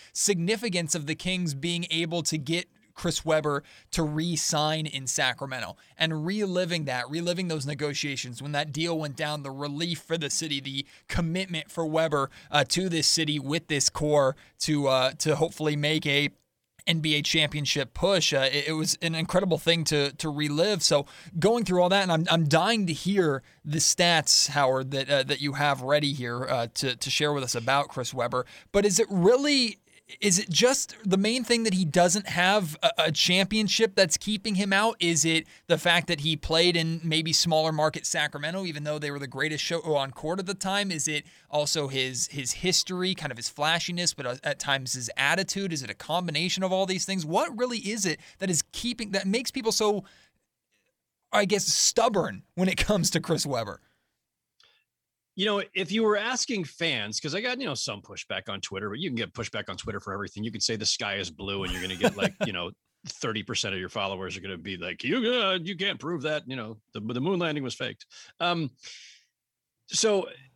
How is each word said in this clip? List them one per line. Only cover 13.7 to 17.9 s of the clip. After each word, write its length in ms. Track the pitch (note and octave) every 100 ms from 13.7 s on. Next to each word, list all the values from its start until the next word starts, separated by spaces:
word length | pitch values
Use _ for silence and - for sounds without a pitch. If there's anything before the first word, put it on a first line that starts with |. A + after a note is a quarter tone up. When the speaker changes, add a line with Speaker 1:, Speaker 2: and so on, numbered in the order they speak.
| C#3+ -
Speaker 1:
core 460 | - D3+ D3 C3+ C#3 - -
to, 280 | - D3 C#3
uh, 240 | C3 C3
to 220 | D3+ D#3 D3
hopefully 380 | D#3+ - D3+ D3
make 300 | D3 D#3 D3
a 240 | C#3+ C#3+ - _ _ _ _ -
N 140 | D#3+
B 160 | D#3 D3
A 80 |
championship 720 | C#3+ D#3+ D3 D3 C#3 D3 C3